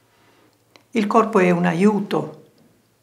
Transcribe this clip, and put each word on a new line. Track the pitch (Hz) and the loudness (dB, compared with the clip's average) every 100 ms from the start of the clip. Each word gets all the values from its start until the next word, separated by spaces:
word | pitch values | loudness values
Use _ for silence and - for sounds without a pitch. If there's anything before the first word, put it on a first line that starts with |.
| _ _ _ _ _ _ _ _ _ | _ _ _ _ _ _ _ _ _
Il | 233 208 | -4 0
corpo | 233 214 208 | 0 2 2
è | 180 | 2
un | 175 175 | 2 0
aiuto, | 165 202 202 202 - 147 - - _ _ _ _ _ | 2 2 0 -2 -6 -6 -12 -20 _ _ _ _ _